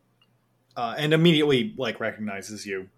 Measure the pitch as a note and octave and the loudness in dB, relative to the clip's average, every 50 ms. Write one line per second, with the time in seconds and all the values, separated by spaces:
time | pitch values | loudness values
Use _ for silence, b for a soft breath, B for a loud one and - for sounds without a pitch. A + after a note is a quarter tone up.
0 | _ _ _ _ _ _ _ _ _ _ _ _ _ _ - C3+ B2 A#2 - D3+ | _ _ _ _ _ _ _ _ _ _ _ _ _ _ -8 -6 -6 -6 -4 -2
1 | D3 D3+ D#3 D#3+ E3 F3 E3 D3+ D3+ D3 C#3 B2 A2 G#2+ - - B2+ A2+ G#2+ - | 0 2 4 6 6 6 6 6 4 4 4 2 2 -2 -4 -6 -4 -4 -4 -4
2 | A#2 G#2+ G2+ G#2 G#2+ G#2 G2 G2 F#2 G#2 G#2+ G2+ - G#2 G2 F#2+ F#2+ G2 _ | -6 -6 -6 -6 -8 -8 -8 -10 -12 -12 -14 -12 -10 -8 -8 -8 -10 -12 _